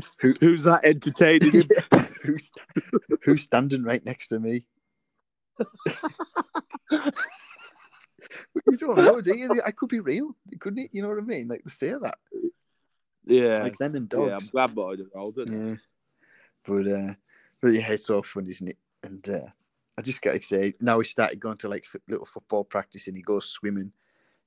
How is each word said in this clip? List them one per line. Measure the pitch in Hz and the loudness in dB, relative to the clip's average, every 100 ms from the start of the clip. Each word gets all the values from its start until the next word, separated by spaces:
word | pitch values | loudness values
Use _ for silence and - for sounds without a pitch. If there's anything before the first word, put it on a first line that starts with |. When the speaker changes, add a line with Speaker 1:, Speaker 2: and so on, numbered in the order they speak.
| - | 2
Speaker 1:
<laughs> | _ | _
Who, | 131 131 | 2 6
who's | 165 170 | 4 6
that | 151 170 156 | 4 6 6
entertaining | 151 156 - 165 160 302 | 4 0 4 6 8 8
him? | 175 156 427 | 8 8 4
Speaker 2:
<laughs> | - | 6
Yeah. | - - - | 4 4 -4
Who's, | - 151 - - - - - - - - | -4 -4 -6 -18 -8 -8 -2 -4 -2 -2
who's | - 147 | 2 2
standing | - 120 139 135 | 4 0 2 -2
right | 120 127 117 | -2 -4 -4
next | 127 - | -10 -6
to | 110 | -4
me? | 113 120 - _ _ _ _ _ _ _ _ - | -2 -4 -6 _ _ _ _ _ _ _ _ -8
<laughs> | - _ - - 320 - 339 349 - 330 - 294 - 302 294 - - - - - - _ _ _ _ _ - - - 320 - | -8 _ -8 -6 -10 -8 -10 -8 -8 -10 -12 -18 -6 -4 -4 -6 -8 -10 -20 -20 -20 _ _ _ _ _ -20 -20 -10 0 0
He's | 254 | 0
all, | 311 - | 2 6
"No, | 359 - | 6 6
do | 196 233 | 2 -2
you? | 254 226 - | 0 0 -2
I | |
could | 214 254 | -4 -6
be | 233 | -4
real, | 160 170 302 - - - | -2 -4 -4 -10 -20 -14
couldn't | 196 214 | -10 -8
it?" | 269 | -8
You | 196 | -8
know | 208 | -6
what | 208 | -6
I | |
mean? | 220 180 117 | -6 -8 -8
Like, | 117 | -10
they | - | -12
say | - 139 277 | -8 -6 -6
that. | 208 - _ - - - _ _ _ _ _ _ - | -8 -10 _ -10 -8 -10 _ _ _ _ _ _ 2
Speaker 1:
Yeah. | 123 120 107 | 4 4 0
Speaker 2:
Like | 117 110 | -2 -6
them | 143 147 | -6 -6
and | 110 | -6
Speaker 1:
Yeah, | 123 | -2
I'm | 139 | -2
Speaker 2:
dogs. | 98 98 | -4 -6
Speaker 1:
glad | 131 127 110 | -2 -2 -2
mine | 92 98 95 | -8 -8 -12
are | 95 | -12
older. | 101 120 113 | -12 -10 -8
Speaker 2:
Yeah. | 110 110 110 _ _ _ _ _ _ _ _ | -8 -8 -10 _ _ _ _ _ _ _ _
But, | - 101 98 | -4 -2 -2
uh, | 101 98 98 _ _ _ _ | -2 -6 -10 _ _ _ _
but | 123 | 2
yeah, | 110 110 | 2 0
it's | 107 - | -4 -2
all | 101 | -4
fun, | - 101 92 | -4 -10 -12
isn't | 90 92 | -10 -12
it? | - _ _ | -14 _ _
And, | 101 95 101 | -20 -16 -10
uh, | 92 65 _ _ _ _ - | -10 -10 _ _ _ _ -14
I | |
just | 113 123 | -10 -6
gotta | - 98 | -4 -4
say, | - 98 98 - | -4 -2 -2 -2
now | 120 113 | 0 0
he | 113 | -2
started | - 107 101 | -2 -4 -4
going | 113 107 | -12 -10
to, | 104 | -10
like, | 101 - | -10 -12
f-, | - - | -20 -10
little | 110 - | -10 -10
football | 107 - 107 | -18 -6 -6
practice | 101 101 - 98 - | -4 -8 -8 -12 -14
and | 95 | -12
he | |
goes | 90 101 - | -4 -4 -4
swimming, | - 104 101 98 - _ _ _ _ | -10 -6 -6 -8 -14 _ _ _ _